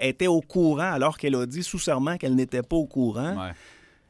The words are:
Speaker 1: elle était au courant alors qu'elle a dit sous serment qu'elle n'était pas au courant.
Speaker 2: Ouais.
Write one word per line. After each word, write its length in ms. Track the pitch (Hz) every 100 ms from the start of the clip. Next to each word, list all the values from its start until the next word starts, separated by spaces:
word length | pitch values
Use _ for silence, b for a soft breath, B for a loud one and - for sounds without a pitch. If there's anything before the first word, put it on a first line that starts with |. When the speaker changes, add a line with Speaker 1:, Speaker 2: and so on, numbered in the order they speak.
Speaker 1:
elle 80 | 131
était 160 | 131 180
au 160 | 165
courant 500 | - 185 165 147 185
alors 240 | 147 147 -
qu'elle 180 | 143 131
a 100 | 123
dit 160 | 156
sous 160 | 175 185
serment 400 | - 131 143 175
qu'elle 160 | 135
n'était 260 | 131 127 127
pas 140 | 123 165
au 80 |
courant. 520 | 151 139 120 117 151 185
Speaker 2:
Ouais. 160 | 92 85 b b b b